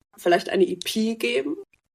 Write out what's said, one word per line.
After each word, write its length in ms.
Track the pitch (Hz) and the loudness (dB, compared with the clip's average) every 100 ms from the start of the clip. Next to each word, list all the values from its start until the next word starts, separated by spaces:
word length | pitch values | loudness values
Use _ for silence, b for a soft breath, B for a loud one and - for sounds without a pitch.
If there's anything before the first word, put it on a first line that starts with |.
| _ - | _ -4
vielleicht 320 | 180 175 - | 2 2 2
eine 160 | - 180 | 2 2
E 100 | 185 | 0
P 400 | - 220 220 226 | -6 -2 -2 -2
geben? 420 | 240 247 285 339 392 _ _ | -2 -2 -2 -8 -12 _ _